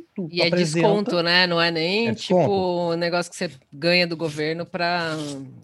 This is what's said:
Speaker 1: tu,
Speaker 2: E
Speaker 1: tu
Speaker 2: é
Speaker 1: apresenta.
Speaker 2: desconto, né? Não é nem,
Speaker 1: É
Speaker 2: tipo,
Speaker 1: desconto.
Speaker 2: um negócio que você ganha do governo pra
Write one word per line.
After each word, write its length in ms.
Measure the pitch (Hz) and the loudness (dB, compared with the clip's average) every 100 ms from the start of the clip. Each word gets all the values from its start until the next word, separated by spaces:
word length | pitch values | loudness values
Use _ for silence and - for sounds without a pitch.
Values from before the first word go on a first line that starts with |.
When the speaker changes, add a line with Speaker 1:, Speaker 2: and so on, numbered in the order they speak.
| 330 - | -14 -10
Speaker 1:
tu, 140 | 170 | -6
Speaker 2:
E 60 | 175 | 0
Speaker 1:
tu 60 | |
Speaker 2:
é 40 | 170 | 2
Speaker 1:
apresenta. 400 | 175 175 160 165 | 2 2 2 2
Speaker 2:
desconto, 340 | 175 202 175 | 2 0 0
né? 240 | 170 175 180 | 2 4 4
Não 140 | 170 | 2
é 100 | 170 | 2
nem, 380 | 165 165 202 233 | 0 0 0 -2
Speaker 1:
É 60 | 220 | -4
Speaker 2:
tipo, 200 | - 185 | 0 2
Speaker 1:
desconto. 560 | 143 196 185 175 175 | 4 2 0 -2 -2
Speaker 2:
um 20 | 165 | -2
negócio 340 | 170 175 175 | -2 -2 -4
que 80 | - | -6
você 140 | 180 135 _ | -8 -10 _
ganha 340 | 143 165 175 175 | -4 2 4 2
do 80 | 165 | 0
governo 500 | 160 147 151 165 170 | -4 -4 -4 -4 -6
pra 480 | 185 170 175 165 156 147 139 135 123 | -4 -2 0 -2 -4 -6 -10 -12 -16